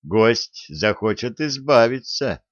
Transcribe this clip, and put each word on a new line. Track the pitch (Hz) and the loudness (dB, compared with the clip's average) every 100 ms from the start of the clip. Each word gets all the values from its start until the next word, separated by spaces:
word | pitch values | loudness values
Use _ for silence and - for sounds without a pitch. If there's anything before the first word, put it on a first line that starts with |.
гость | 73 107 110 117 - - - | 0 2 4 2 -4 -14 -16
захочет | 76 107 104 107 101 123 - | -4 -2 0 -4 -4 -6 -6
избавиться | 151 135 135 127 117 127 - - 135 82 _ | -6 -6 2 4 4 0 -8 -6 -4 -6 _